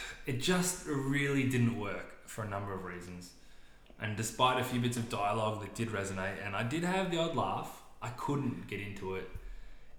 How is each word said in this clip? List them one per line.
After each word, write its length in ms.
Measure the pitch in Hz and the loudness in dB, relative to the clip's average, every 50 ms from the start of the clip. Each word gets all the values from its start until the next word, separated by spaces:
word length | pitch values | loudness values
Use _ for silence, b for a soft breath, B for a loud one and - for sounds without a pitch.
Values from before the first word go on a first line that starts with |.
| B B B B B | B B B B B
it 140 | - 131 120 | -2 0 2
just 460 | - 175 180 180 175 - - - - | 4 4 4 4 4 2 0 -2 -2
really 580 | 156 147 139 131 135 139 143 143 143 139 139 131 120 | -2 0 0 2 2 4 4 4 4 4 4 4 4
didn't 300 | 131 123 120 117 104 101 | 6 6 6 6 4 2
work 480 | 104 98 90 87 - - - - - | 0 -2 -2 -4 -6 -8 -12 -14 -14
for 160 | - - - 107 | -10 -6 -6 -4
a 60 | 101 | -2
number 260 | 98 101 101 101 98 | -2 -2 -2 -2 -4
of 100 | 92 90 | -4 -4
reasons. 460 | 87 87 87 87 90 90 90 90 - - b b b b b b b b b b b b - | -6 -6 -8 -8 -10 -10 -10 -12 -14 -16 b b b b b b b b b b b b -6
And 160 | 110 107 107 | -4 -2 -2
despite 440 | 101 110 - - - 127 127 127 127 | -2 -2 -2 4 6 6 6 6 4
a 40 | 113 | 2
few 160 | - 127 123 | 2 2 2
bits 160 | 120 123 117 | 2 2 2
of 120 | 117 110 - | 0 0 0
dialogue 520 | 110 101 101 104 107 113 107 107 107 101 101 | 0 2 2 2 2 2 2 2 0 0 -4
that 120 | 95 - | -6 -4
did 140 | - 113 110 | -2 -2 0
resonate, 540 | 104 98 98 98 98 95 92 98 98 82 95 | 0 0 -2 -2 -2 -2 -2 -2 -2 -4 -4
and 120 | 104 98 | -2 0
I 80 | 101 117 | 0 0
did 180 | 117 139 165 170 | 0 0 0 2
have 300 | 180 185 190 190 175 170 | 2 2 2 2 2 2
the 60 | 165 | 2
odd 180 | 165 165 143 | 2 2 2
laugh, 440 | 123 101 95 98 - - - - - - - - - 107 | 2 2 2 2 0 -2 -6 -8 -12 -16 -18 -12 -8 -6
I 60 | 117 | -6
couldn't 560 | 120 - - - 143 143 143 120 92 85 - | -4 -2 0 0 2 2 2 0 0 -2 -4
get 140 | - 104 98 | -6 -4 -4
into 340 | 101 101 101 98 95 95 95 | -4 -4 -6 -4 -4 -2 -2
it. 160 | 92 - - - - b b b b b b b b b b b | -2 -4 -4 -6 -8 b b b b b b b b b b b